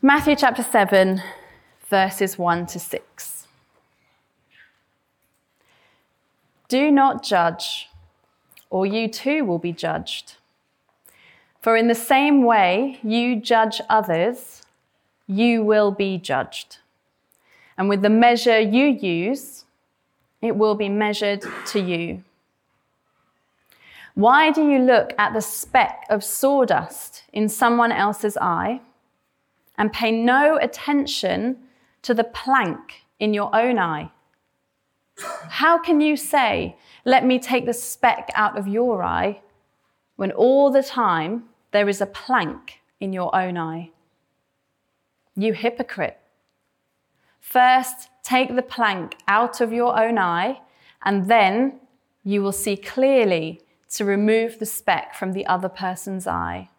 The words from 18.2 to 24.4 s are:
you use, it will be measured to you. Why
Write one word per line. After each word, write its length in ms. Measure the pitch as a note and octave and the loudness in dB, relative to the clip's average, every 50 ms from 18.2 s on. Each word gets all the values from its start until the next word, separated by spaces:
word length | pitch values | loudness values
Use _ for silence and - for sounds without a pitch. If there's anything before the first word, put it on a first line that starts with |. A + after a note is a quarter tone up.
| A#3 A#3+ A#3+ A#3 A#3 B3 A3+ A3 | 6 6 6 4 4 4 4 4
you 280 | A3+ G#3 G#3 B3 C4+ | 4 2 2 4 4
use, 760 | D4 C4+ G#3 - F#3+ E3+ E3 F3 G3+ C4 C#4 - - - - - _ _ _ _ _ _ _ _ _ _ _ _ _ _ _ - | 4 2 0 -2 -4 -2 -2 -2 -2 -4 -6 -8 -16 -20 -20 -20 _ _ _ _ _ _ _ _ _ _ _ _ _ _ _ -6
it 140 | A#3 G#3+ | -4 0
will 180 | G3+ G#3+ G#3+ G#3 | 0 2 0 0
be 140 | G#3 G#3+ G3 | 0 -2 -4
measured 560 | G3+ G#3 G#3+ G#3 G#3 G#3 G#3+ G3+ G3+ G3 G3+ - - - - | -2 -2 -2 -2 -2 -2 -2 -4 -4 -4 -6 -12 -14 -12 -14
to 140 | - - G#3 | -6 -4 -4
you. 440 | F#3+ F3+ F3+ E3 E3+ E3 E3 F#3 F#3 _ _ _ _ _ _ _ _ _ _ _ _ _ _ _ _ _ _ _ _ _ _ _ _ _ _ _ _ _ _ _ _ _ - - - - _ | -4 -2 -4 -4 -4 -6 -10 -12 -14 _ _ _ _ _ _ _ _ _ _ _ _ _ _ _ _ _ _ _ _ _ _ _ _ _ _ _ _ _ _ _ _ _ -20 -20 -20 -14 _
Why 360 | - G3+ A#3 B3+ C#4+ | 2 4 6 6 6